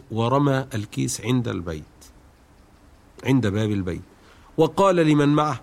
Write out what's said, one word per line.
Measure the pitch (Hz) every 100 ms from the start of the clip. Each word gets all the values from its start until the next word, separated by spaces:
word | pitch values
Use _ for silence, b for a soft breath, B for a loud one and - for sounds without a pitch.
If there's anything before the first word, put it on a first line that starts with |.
| -
ورمى | 113 117 135 139 135 135
الكيس | 117 104 - 131 -
عند | 110 127 113
البيت، | 98 87 78 73 - - - - _ _ _ _ _ - - _ -
عند | - 131 107
باب | 101 107
البيت، | 101 90 82 - B B B B -
وقال | 156 156 196 180
لمن | 156 147 143
معه: | 151 151 123